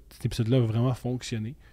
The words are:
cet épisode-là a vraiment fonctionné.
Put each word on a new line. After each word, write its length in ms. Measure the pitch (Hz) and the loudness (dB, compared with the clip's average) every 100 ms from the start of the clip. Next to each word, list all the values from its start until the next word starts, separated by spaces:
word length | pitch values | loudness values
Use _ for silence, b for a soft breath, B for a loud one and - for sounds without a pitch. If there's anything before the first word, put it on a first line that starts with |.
| - | -8
cet 140 | - - | -6 -4
épisode-là 320 | - 110 131 | -2 2 4
a 20 | |
vraiment 340 | 113 113 127 | 4 2 2
fonctionné. 600 | 117 120 123 - 113 107 - b | 0 -4 -4 -4 -6 -6 -10 b